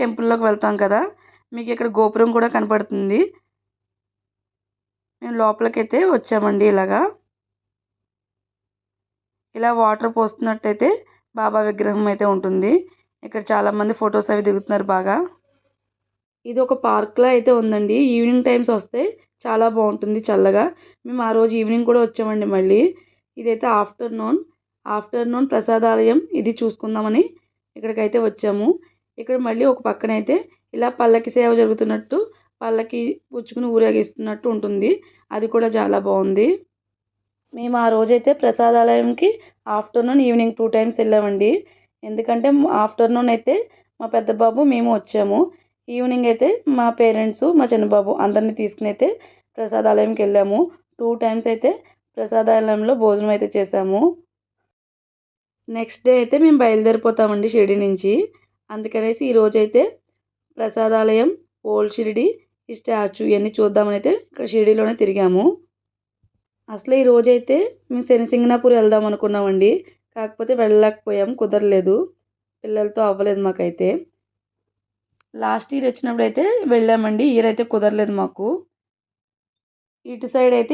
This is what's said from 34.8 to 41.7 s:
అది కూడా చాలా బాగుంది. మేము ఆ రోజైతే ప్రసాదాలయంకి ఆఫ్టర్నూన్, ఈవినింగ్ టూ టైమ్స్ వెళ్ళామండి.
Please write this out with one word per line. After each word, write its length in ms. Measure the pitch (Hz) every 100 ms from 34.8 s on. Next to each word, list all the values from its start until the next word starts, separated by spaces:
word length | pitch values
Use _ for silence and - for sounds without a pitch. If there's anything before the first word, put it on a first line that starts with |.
| 220 403 - _ -
అది 160 | 214 220
కూడా 160 | 226 226 214
చాలా 220 | 202 202 196
బాగుంది. 400 | 190 196 196 262 392 - _ _ _ _ _ _ _ _
మేము 240 | 233 240 240
ఆ 20 | 226 220
రోజైతే 360 | 220 240 277 285
ప్రసాదాలయంకి 840 | 240 226 233 233 233 240 240 233 381 453 - _ 214 208
ఆఫ్టర్నూన్, 420 | 214 240 247 277 247
ఈవినింగ్ 300 | 233 226 220
టూ 80 | 226
టైమ్స్ 260 | 220 226 226
వెళ్ళామండి. 480 | 220 214 202 196 208 381 -